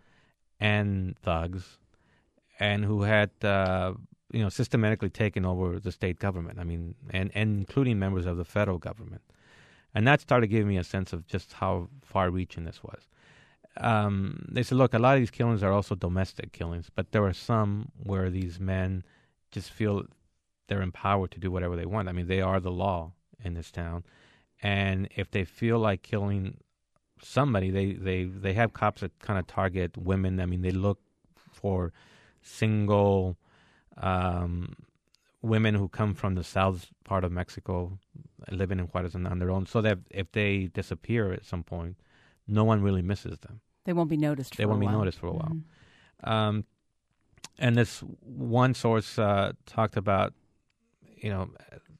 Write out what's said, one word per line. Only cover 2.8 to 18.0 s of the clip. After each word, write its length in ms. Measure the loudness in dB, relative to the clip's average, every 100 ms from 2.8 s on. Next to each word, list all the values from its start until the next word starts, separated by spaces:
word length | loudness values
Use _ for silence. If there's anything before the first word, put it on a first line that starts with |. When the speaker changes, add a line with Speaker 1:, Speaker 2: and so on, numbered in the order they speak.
Speaker 1:
who 180 | 2 2
had, 280 | 4 4 4 2
uh, 520 | 2 4 4 2 0 -4 -12 -20 _
you 100 | -2
know, 80 | 0
systematically 580 | 0 0 2 4 2 -2
taken 380 | 0 -2 0 0
over 340 | 0 -2 -2
the 100 | -6
state 280 | -4 -4 -2
government. 400 | -2 -4 -6 -8
I 60 |
mean, 300 | -6 -6 -6 -12 -8
and, 200 | -4 -2
and 240 | 0 0 0
including 400 | 0 0 2 2
members 280 | 0 0 -2
of 100 | -4
the 80 |
federal 340 | -2 0 0 0
government. 440 | -6 -12 -14 -16 -20 _ _ -20 -20 _ _
And 120 | 2 4
that 140 | 4
started 280 | 6 4 6
giving 200 | 4 2
me 80 | 0
a 80 |
sense 280 | 0 -4 -4
of 140 | -8 -6
just 280 | -8 -8
how 340 | -6 -2 -2 -4 -12
far-reaching 640 | -6 0 0 0 -4 -8
this 180 | -12 -12
was. 260 | -16 -18 _ _ _ -20 _ _ -20 -6
Um, 680 | 0 2 2 0 -2 -6 -6
they 140 | -4
said, 160 | 0 4
"Look, 160 | 4
a 40 | 6
lot 160 | 6
of 60 | 4
these 100 | 2
killings 320 | 0 0 2
are 100 | 4
also 220 | 2 2
domestic 580 | -2 -2 0 -2 -4 -14
killings, 380 | -10 -8 -8 -8
but 180 | -8 -2
there 120 | 2
are 80 | 2
some 580 | 0 0 0 2 -2 -6 -10